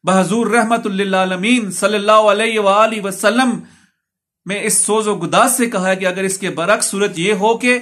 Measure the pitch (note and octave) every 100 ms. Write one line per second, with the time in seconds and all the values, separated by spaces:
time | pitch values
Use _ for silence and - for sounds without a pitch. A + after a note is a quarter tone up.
0 | - F#3+ E3+ A3 G#3+ A#3 A3 A#3 A3+ F#3+
1 | G3 F#3 F#3 F#3 G#3 B3 G3+ E3+ G3 G#3
2 | G3+ G#3+ G#3+ G3+ A3+ A3 G3 G3+ A3+ A3
3 | G3 F#3+ G#3 A#3 B3+ G3 - _ _ _
4 | _ _ _ _ F3 G3+ G3+ G3 - G#3+
5 | G#3 F#3 D#3+ E3+ B3 B3 A#3 G3+ F#3 F#3+
6 | F#3+ F3+ F#3+ F#3+ F#3 D3 E3+ A3+ - G3
7 | G3+ E3 F#3 G3+ G#3+ A#3 B3 B3